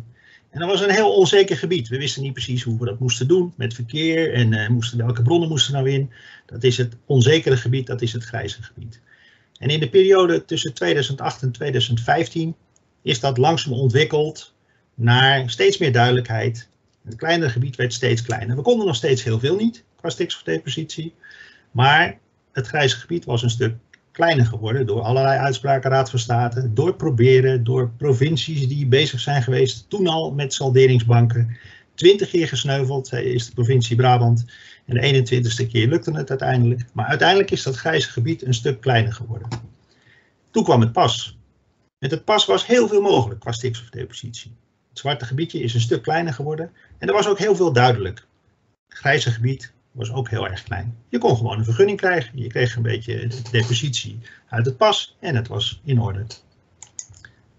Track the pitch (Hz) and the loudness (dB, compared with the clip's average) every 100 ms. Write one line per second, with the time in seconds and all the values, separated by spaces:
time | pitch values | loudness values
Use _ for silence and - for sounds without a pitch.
0 | - _ _ _ _ - 175 190 202 202 | -18 _ _ _ _ -8 -2 0 2 2
1 | 208 196 180 202 190 165 170 175 113 131 | 4 4 4 4 2 0 -2 -4 -4 -6
2 | 143 143 139 127 - 123 117 113 117 117 | -6 -6 -8 -8 -6 -4 -4 -4 -4 -4
3 | 127 - 131 180 175 - 113 - 117 151 | -4 -2 2 2 0 -4 -8 -8 -8 -4
4 | 160 160 160 123 113 107 107 123 - 120 | -2 0 0 2 2 2 0 -2 -2 -4
5 | 117 117 120 170 160 147 131 139 131 139 | -2 0 2 2 0 -2 -2 0 0 0
6 | 139 - - - - 113 127 120 123 - | -4 -10 -20 -20 -18 0 0 2 -2 -6
7 | - 135 120 160 156 127 117 135 123 117 | 0 4 6 4 2 0 0 -2 -4 -6
8 | 117 117 117 107 - - - - - - | -6 -6 -10 -10 -10 -12 -16 -18 -18 -20
9 | _ _ _ _ _ - 123 156 147 190 | _ _ _ _ _ -6 -2 -2 2 4
10 | 190 190 175 165 - 165 151 - 175 147 | 6 6 6 2 -2 -6 -6 -4 -2 0
11 | 127 135 151 - 127 120 143 127 123 117 | -2 -4 -6 -4 -6 -4 -4 -2 0 -2
12 | 127 147 160 165 160 - _ _ _ _ | 0 0 0 -4 -6 -6 _ _ _ _
13 | - 131 139 123 147 165 151 120 135 113 | -4 -2 0 2 2 2 -2 0 2 2
14 | 117 - 156 - - _ _ _ _ - | 2 0 -2 -6 -18 _ _ _ _ -2
15 | 117 123 135 139 123 - - - 156 120 | 2 6 6 4 0 2 2 2 2 4
16 | 123 127 120 110 113 117 - _ _ _ | 4 2 0 -4 -4 -6 -14 _ _ _
17 | - 117 160 170 151 120 135 - 123 - | -18 -8 -2 0 0 -2 -4 -2 -4 -2
18 | 120 117 - - - 127 180 233 196 131 | -2 -2 -2 -6 -4 -2 0 2 2 0
19 | 156 127 117 113 139 196 226 - _ _ | 0 0 0 -2 0 0 -2 -4 _ _
20 | 170 - 175 - - 160 151 160 156 - | -8 -6 -6 -8 -6 -6 -6 -8 -8 -10
21 | 160 - - - - _ _ 117 135 156 | -12 -14 -20 -20 -20 _ _ 2 4 4
22 | 175 - _ _ _ 135 120 151 135 - | 2 -4 _ _ _ -10 -6 0 0 0
23 | - 170 160 120 120 - 113 113 _ _ | -6 -8 -4 -2 -2 -2 -2 -4 _ _
24 | _ - 135 131 113 107 107 135 110 110 | _ -2 2 4 2 0 -4 -2 -2 -2
25 | 110 127 135 135 139 131 143 135 131 135 | 0 0 2 2 0 -2 0 0 2 0
26 | 127 123 117 120 120 117 123 107 170 - | 0 -2 -2 0 0 -2 -2 0 0 0
27 | 156 117 127 131 131 127 117 127 120 - | 0 4 6 6 4 2 0 0 -2 -2
28 | 143 120 147 165 - 151 131 143 135 135 | 0 2 2 0 -2 -4 -2 -2 2 2
29 | 151 120 - 143 120 127 131 - - 202 | 2 -2 -2 -2 0 2 2 -2 -8 -2
30 | 175 156 160 139 139 - 139 127 131 123 | 0 -2 -4 -4 -4 -2 2 6 6 6
31 | 117 117 117 117 117 - - - _ - | 6 4 4 2 -2 -4 -14 -20 _ 2
32 | 175 202 190 175 156 131 143 139 131 139 | 4 4 2 0 0 -2 -2 -2 -2 -4
33 | 131 123 123 123 117 - 117 127 117 120 | -6 -4 -2 -4 -4 -2 2 2 2 2
34 | 127 123 117 117 120 - - - - 120 | 4 6 4 2 0 -12 -20 -18 -4 0
35 | 143 135 120 123 117 113 120 113 117 170 | 4 2 2 0 0 -2 -2 0 2 2
36 | 160 156 143 135 135 127 120 123 - - | -2 -6 -4 -4 0 2 2 0 -4 -6
37 | 110 120 160 196 190 185 139 123 160 156 | -4 2 4 4 2 -2 -4 -6 -2 -2
38 | - - 120 165 131 117 147 123 131 120 | -2 -4 -4 -4 -4 -2 -2 -4 2 2
39 | 113 - - 113 - - - _ _ _ | 2 -4 -10 -12 -10 -12 -12 _ _ _
40 | _ _ _ _ _ 220 180 120 113 180 | _ _ _ _ _ -2 4 4 4 2
41 | 139 - - - _ _ _ _ _ - | 0 0 -10 -16 _ _ _ _ _ -10
42 | 139 156 - 208 - 190 - 247 214 208 | -6 -6 0 0 2 0 2 2 4 2
43 | 202 147 113 - 123 117 120 113 - 117 | 2 2 0 -6 -8 -6 -6 -8 -12 -14
44 | - - 113 117 - - _ _ _ - | -14 -14 -16 -16 -20 -20 _ _ _ -10
45 | 139 147 120 131 165 - 120 117 117 143 | -6 -6 -6 -6 -6 -4 -2 -2 0 -2
46 | - 160 170 135 143 156 165 _ _ - | -2 -2 -2 -6 -8 -8 -10 _ _ -8
47 | 180 202 202 196 214 185 170 123 127 110 | 0 2 2 2 2 2 2 4 2 2
48 | 92 - _ _ _ _ _ _ _ - | -6 -10 _ _ _ _ _ _ _ -8
49 | 139 143 123 113 123 131 - _ _ 123 | -2 -2 -2 -2 -4 -4 -12 _ _ -12
50 | 110 135 120 104 98 92 - 92 113 - | -8 -8 -6 -6 -6 -8 -8 -8 -8 -12
51 | - 240 226 117 107 107 113 117 202 196 | -8 -2 0 0 -2 -4 -2 2 2 2
52 | 190 175 - 135 120 147 120 117 113 107 | 0 0 -4 -10 -8 -2 -2 -2 -4 -4
53 | 113 110 117 123 - 117 113 120 147 - | -6 -6 -6 -8 -4 -2 0 -2 -2 -6
54 | 107 110 - - - 113 123 - 214 - | -8 -14 -18 -20 -8 -4 -2 2 0 0
55 | - _ 180 120 - 107 - - 143 123 | -6 _ -4 -4 -4 -6 -6 -8 -2 0
56 | 104 95 113 - _ _ _ _ - - | 0 -4 -10 -14 _ _ _ _ -20 -20
57 | - - - _ _ | -20 -20 -20 _ _